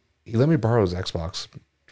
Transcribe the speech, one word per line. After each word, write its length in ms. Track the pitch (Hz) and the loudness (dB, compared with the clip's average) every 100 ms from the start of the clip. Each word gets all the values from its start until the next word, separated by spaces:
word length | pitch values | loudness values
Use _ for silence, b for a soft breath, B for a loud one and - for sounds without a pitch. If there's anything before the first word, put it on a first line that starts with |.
| _ _ - | _ _ -4
he 80 | 110 | 0
let 120 | 143 | 2
me 60 | 160 | 2
borrow 260 | 110 117 | 2 2
his 140 | 95 90 | 2 0
Xbox 500 | 92 87 82 - - - - _ _ | -6 -8 -8 -10 -14 -16 -20 _ _